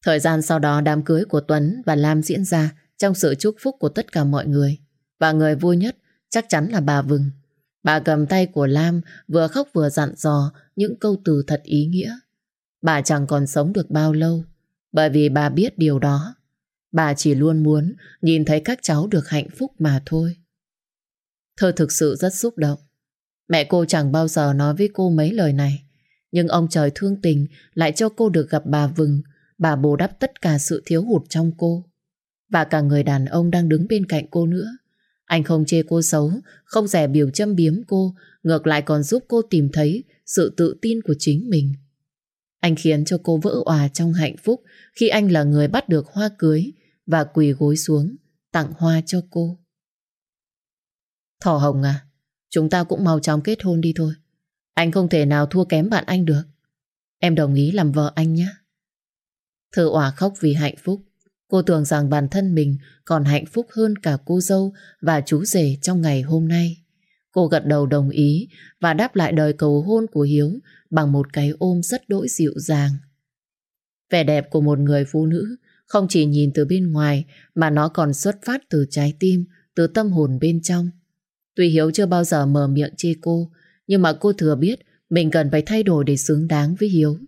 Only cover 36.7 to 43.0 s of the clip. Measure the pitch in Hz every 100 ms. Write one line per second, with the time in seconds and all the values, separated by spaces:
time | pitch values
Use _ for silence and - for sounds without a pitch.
36.7 | 226 208 185 147 143 143 131 208 190 165
37.7 | 170 240 196 190 185 - _ - 160 156
38.7 | 151 147 151 147 240 - 233 226 175 143
39.7 | 156 151 190 - _ - - 160 - 170
40.7 | - 226 226 220 143 - 147 240 175 143
41.7 | 139 _ _ _ _ _ _ _ _ 175
42.7 | 156 160 151